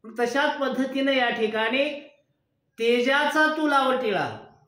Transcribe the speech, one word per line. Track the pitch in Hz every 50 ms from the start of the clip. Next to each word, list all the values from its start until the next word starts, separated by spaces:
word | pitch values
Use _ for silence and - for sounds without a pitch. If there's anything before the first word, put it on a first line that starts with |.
| -
मग | 220 - -
तशाच | 240 233 - 277 294 302 285 277
पद्धतीने | 277 247 208 247 269 262 - 269 269 277 269
या | 262 247 233
ठिकाणी | 214 226 220 208 214 220 220 226 247 269 285 302 285 - - - _ _ _ _ _ _ _ _ _ _ _ _ _ -
तेजाचा | 226 233 240 247 240 262 269 285 294 294 294 311 311 302 311
तू | 330 311 294
लाव | 285 269 262 262 247
टिळा | 247 - 214 196 165 143 120 110 110 - - - _ _